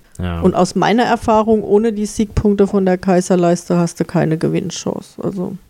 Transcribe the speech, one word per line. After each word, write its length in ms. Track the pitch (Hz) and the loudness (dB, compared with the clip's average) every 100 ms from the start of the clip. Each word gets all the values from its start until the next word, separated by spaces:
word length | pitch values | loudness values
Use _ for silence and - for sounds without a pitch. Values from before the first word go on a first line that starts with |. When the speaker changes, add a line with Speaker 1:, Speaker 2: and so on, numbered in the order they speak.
| - - | -18 -8
Speaker 1:
Ja. 220 | 92 170 | -6 0
Speaker 2:
Und 120 | 185 | 0
aus 220 | - 180 190 | 2 0 0
meiner 280 | 165 220 | 2 2
Erfahrung, 600 | 226 226 - 214 214 220 | 2 0 2 2 2 0
ohne 280 | 143 208 226 | 2 2 2
die 120 | 208 208 | -2 -4
Siegpunkte 600 | - 208 - 208 202 196 | -4 -4 0 2 2 2
von 180 | 202 190 | 2 2
der 140 | 180 | 0
Kaiserleiste 760 | 196 180 180 180 175 175 - 175 | 2 2 2 2 2 0 0 0
hast 220 | 170 - | 0 -2
du 60 | 170 | -4
keine 320 | - 156 160 | 0 0 0
Gewinnchance. 840 | - 160 185 - - - - - | -2 -2 -4 -6 -6 -8 -10 -10
Also, 360 | - 196 190 180 | -8 -6 -8 -10